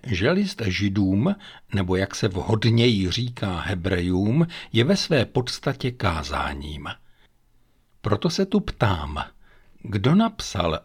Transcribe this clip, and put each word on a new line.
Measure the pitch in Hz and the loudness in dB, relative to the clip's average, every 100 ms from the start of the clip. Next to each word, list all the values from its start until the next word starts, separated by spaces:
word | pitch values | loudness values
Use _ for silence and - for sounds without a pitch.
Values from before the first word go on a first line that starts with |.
že | 131 92 113 | -4 0 2
list | 185 196 - 95 | 2 0 -2 -4
Židům, | 90 101 98 95 98 151 202 - - - | 0 0 2 2 2 2 -2 -8 -20 -6
nebo | 101 90 92 | -2 0 0
jak | 98 - | 0 -2
se | 107 | -2
vhodněji | 95 85 107 117 117 120 104 92 | -2 -2 2 4 4 4 4 0
říká | 85 123 120 101 87 | -2 -4 -4 -6 -4
Hebrejům, | 71 95 90 90 90 90 104 139 170 - - | -4 -4 -2 0 0 0 2 2 0 -2 -2
je | 110 | 2
ve | 120 196 | 2 2
své | - 151 104 | 2 0 0
podstatě | 135 123 - - 131 127 | -2 -4 -4 -6 -4 -6
kázáním. | 120 98 80 71 73 71 71 71 73 71 - - - _ _ _ _ _ _ _ _ | -2 -2 -2 -4 -4 -4 -6 -10 -10 -10 -14 -18 -20 _ _ _ _ _ _ _ _
Proto | - 120 175 | -2 0 0
se | 170 196 | 0 2
tu | 208 | 2
ptám, | - - 110 85 73 73 - - - - _ - | 0 0 0 0 -4 -6 -8 -12 -20 -20 _ -16
kdo | 113 101 110 185 | -6 0 4 4
napsal | 226 - - 85 85 78 | 4 -2 -8 -2 0 -2